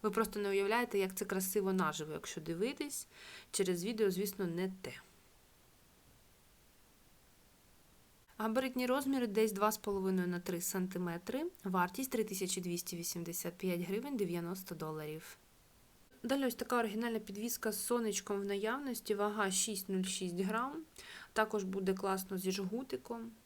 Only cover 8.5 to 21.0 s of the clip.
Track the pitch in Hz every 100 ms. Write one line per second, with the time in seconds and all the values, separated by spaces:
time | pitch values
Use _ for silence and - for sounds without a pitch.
8.5 | 220 262 254 247 262 269 269 240 202 220
9.5 | 196 214 214 - 196 190 185 180 175 180
10.5 | 170 175 196 185 180 175 170 - 262 339
11.5 | - 196 185 180 185 262 233 208 190 185
12.5 | 190 175 175 - 170 170 170 170 170 175
13.5 | 175 185 175 180 202 277 262 190 175 170
14.5 | 190 190 160 160 156 151 156 - - -
15.5 | - - - - - - - 233 277 262
16.5 | 247 226 240 226 214 233 220 214 202 233
17.5 | - 226 202 - 240 226 202 - 202 202
18.5 | 202 214 262 277 240 - 202 208 214 196
19.5 | 190 214 196 - 190 185 - 185 175 196
20.5 | 220 262 311 320 -